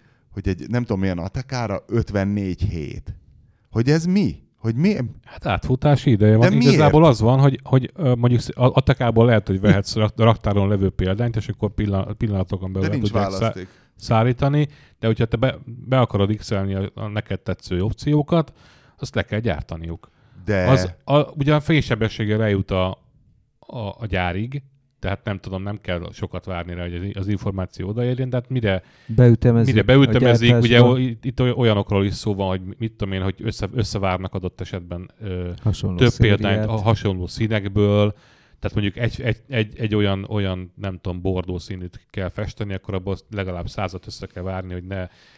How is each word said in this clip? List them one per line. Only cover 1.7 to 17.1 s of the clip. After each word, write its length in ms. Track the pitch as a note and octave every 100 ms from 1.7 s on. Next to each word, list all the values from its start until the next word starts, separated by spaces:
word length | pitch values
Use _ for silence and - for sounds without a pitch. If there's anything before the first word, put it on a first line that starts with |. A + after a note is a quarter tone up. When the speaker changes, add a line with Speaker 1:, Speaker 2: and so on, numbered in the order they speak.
| G2 -
Speaker 1:
ötvennégy 760 | A#2 - G2+ G2 G#2 F#2+ F2
hét. 520 | G2+ E2+ C#2+ - - - _ _ _ _ _
Hogy 180 | A2 A#2+
ez 140 | D#3+
mi? 420 | E3+ G3 C#3 C#2 - _
Hogy 180 | A2+
mi? 200 | A#2 F#3+ G#3 A2+ -
Speaker 2:
Hát 220 | - - -
átfutási 640 | F#2 - B2+ D3 C#3 -
ideje 260 | G2+ G#2+ A2
van. 120 | F3
Speaker 1:
De 60 | G#3+
miért? 160 | -
Speaker 2:
Igazából 320 | E3+ D3+ D3+
az 160 | E3 G#2+
van, 180 | A2 C3
hogy, 200 | C#3 C3+
hogy, 280 | - C3 B2
ö, 200 | - C#3
mondjuk 260 | A#2+ B2 A#2+
sz-, 100 | -
a-, 180 | - B2
Atekából 520 | - - C3 A#2+ A2+ A#2+
lehet, 200 | A2 -
hogy 140 | F#2+
vehetsz 340 | G#2 G2 -
rak-, 240 | A2 G#2+ -
raktáron 500 | A2+ G#2+ G#2+ G2+ G2
levő 220 | G2+ F#2+
példányt, 460 | - F#2 G2 A#2+ A2+
és 120 | G#2+
akkor 220 | - G#2
pillan-, 420 | - G#2 F#2+ - -
pillanatokon 560 | A2+ G2 F2+ F#2 F#2
belül 160 | F#2+ G#2
Speaker 1:
De 60 |
Speaker 2:
le 60 | C#3
Speaker 1:
nincs 100 | G#2
Speaker 2:
tudják 180 | G#2 G2
szá-, 80 | F#2+
Speaker 1:
választék. 300 | A2+ F#2+ F#2 _ _ _
Speaker 2:
szállítani, 720 | - A2+ A#2+ B2 C#3 D3 D3 - _ _
de 80 | A2+
hogyha 180 | A2+
te 120 | A2+ A2+
be, 220 | C3 - - A#2 A#2
be 140 | C3
akarod 360 | A#2+ G2 G2+ G#2+
x-elni 380 | - G2+ G2
a, 160 | F#2+ G2
a 120 | -
neked 340 | G#2+